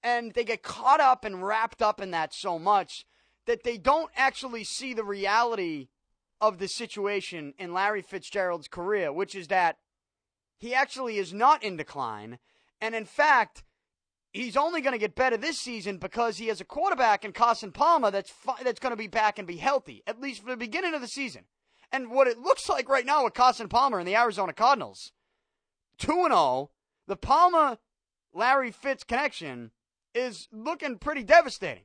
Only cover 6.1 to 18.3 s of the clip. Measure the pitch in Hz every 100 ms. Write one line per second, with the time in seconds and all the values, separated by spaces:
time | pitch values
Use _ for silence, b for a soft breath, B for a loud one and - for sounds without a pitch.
6.1 | _ _ _ 214 185 190 - 233 - 202
7.1 | 202 - 175 147 139 185 180 196 214 165
8.1 | 190 - 208 185 170 147 - 175 208 160
9.1 | 143 196 196 160 185 170 - _ _ _
10.1 | _ _ _ _ _ 233 247 - 254 254
11.1 | 214 180 190 247 302 214 175 151 143 123
12.1 | 107 107 120 _ _ _ _ 220 226 214
13.1 | - 294 269 208 - - _ _ _ _
14.1 | _ _ 196 247 214 302 339 269 247 202
15.1 | - 262 233 277 302 - 233 185 190 185
16.1 | 226 233 185 226 202 180 285 370 339 240
17.1 | 202 214 175 240 226 202 165 294 330 226
18.1 | 196 190